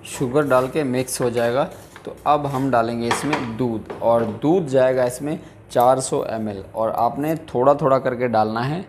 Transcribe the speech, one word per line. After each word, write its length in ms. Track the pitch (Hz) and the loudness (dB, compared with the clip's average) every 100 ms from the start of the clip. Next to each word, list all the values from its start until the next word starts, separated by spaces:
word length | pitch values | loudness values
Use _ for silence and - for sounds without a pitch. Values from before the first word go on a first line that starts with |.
| - | -14
शुगर 400 | - 131 139 147 | -6 0 0 2
डाल 200 | 127 127 | 2 2
के 160 | 156 135 | -2 -2
मिक्स 360 | 127 131 - | -2 -4 -2
हो 80 | 123 | -2
जाएगा। 400 | 117 117 127 165 - - - - | 0 0 0 -2 -8 -20 -16 -16
तो 100 | - - | -6 0
अब 180 | 147 143 | 0 0
हम 240 | 131 135 | -2 2
डालेंगे 360 | 120 113 117 117 | 2 2 -2 -2
इसमें 480 | 117 143 147 123 113 | -2 -2 -4 -4 -4
दूध 340 | 127 110 - - | -2 -2 -8 -2
और 220 | 107 117 110 107 | 2 2 2 -2
दूध 240 | 143 185 151 | 2 2 2
जाएगा 360 | 131 127 131 123 | 4 4 2 0
इसमें 340 | - 143 170 - - - | -2 -6 -8 -10 -20 -4
चार 280 | 127 123 131 | 4 4 4
सौ 240 | 127 143 - | 0 -2 -2
एम 240 | 113 107 | -4 -6
एल 140 | 98 95 110 | -8 -10 -4
और 140 | 113 | -2
आपने 440 | - 120 135 151 160 160 | 0 0 0 -4 -4 -4
थोड़ा 280 | 120 131 | 2 4
थोड़ा 260 | 143 151 131 | 4 4 2
करके 280 | 127 120 123 | 2 -2 0
डालना 340 | 110 107 110 | 2 2 0
है। 240 | 131 165 | -4 -4